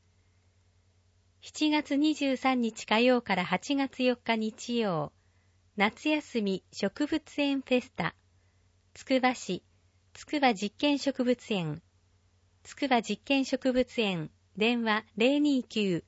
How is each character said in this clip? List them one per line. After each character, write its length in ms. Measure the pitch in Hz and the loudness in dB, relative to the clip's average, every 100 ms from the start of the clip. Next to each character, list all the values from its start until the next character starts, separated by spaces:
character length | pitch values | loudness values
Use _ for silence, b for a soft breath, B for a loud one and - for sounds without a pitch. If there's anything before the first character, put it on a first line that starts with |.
| _ _ _ _ _ _ _ _ _ _ _ _ _ _ | _ _ _ _ _ _ _ _ _ _ _ _ _ _
七 300 | - - 302 | -14 -2 0
月 260 | 302 294 285 | 0 0 0
二 180 | 302 | 2
十 220 | 294 277 254 | 2 0 0
三 240 | 269 254 | 0 0
日 240 | 233 226 | -2 -4
火 160 | - 220 | -2 2
曜 220 | 247 247 | 4 4
か 140 | - 185 | 2 -2
ら 100 | 175 | 0
八 280 | 185 - | -2 -2
月 280 | 277 269 - | -2 -2 0
四 140 | 254 240 | 0 0
日 200 | - 226 | -2 -2
日 420 | 220 220 - 240 | -2 -8 -6 -2
曜、 360 | 214 160 147 _ _ _ _ _ _ - | 0 -2 -4 _ _ _ _ _ _ 0
夏 340 | 208 - 302 | 0 0 -2
休 320 | 302 - 240 | -2 -2 -4
み 200 | 202 185 _ | -2 -4 _
植 340 | - 196 - 294 | -6 -4 -2 -2
物 340 | 311 - - | -2 -4 -4
園 220 | 285 277 | -2 -2
フ 60 | - | 0
ェ 120 | 247 | -2
ス 100 | - | -2
タ。 240 | - 165 - _ _ _ _ _ _ _ | -6 -6 -6 _ _ _ _ _ _ _
つ 140 | - - | -14 -2
く 140 | 262 | 2
ば 140 | 254 | 2
市、 280 | 240 - 185 _ _ _ _ _ | -2 -6 -8 _ _ _ _ _
つ 140 | - - | -20 -6
く 140 | 302 | 2
ば 120 | 262 | 2
実 240 | 190 208 - | 2 -4 -2
験 220 | 294 285 | 0 2
植 260 | 285 262 | 0 -2
物 300 | 247 247 - | 0 0 -2
園。 260 | 202 160 156 _ _ _ _ _ _ _ _ | -4 -2 -6 _ _ _ _ _ _ _ _
つ 100 | - | -18
く 140 | - 277 | -6 0
ば 120 | 240 | 0
実 220 | - 208 | 0 -6
験 220 | - 269 262 | -2 0 0
植 260 | 254 262 | -2 0
物 280 | 254 247 - | 0 0 -2
園。 280 | 208 175 151 _ _ - | -2 -2 -6 _ _ -2
電 240 | 226 240 | 0 2
話 220 | 226 214 - - | 0 -2 -2 0
零 240 | 240 294 | 2 4
二 220 | 294 269 | 4 2
九 400 | - 220 202 170 | 0 -2 0 0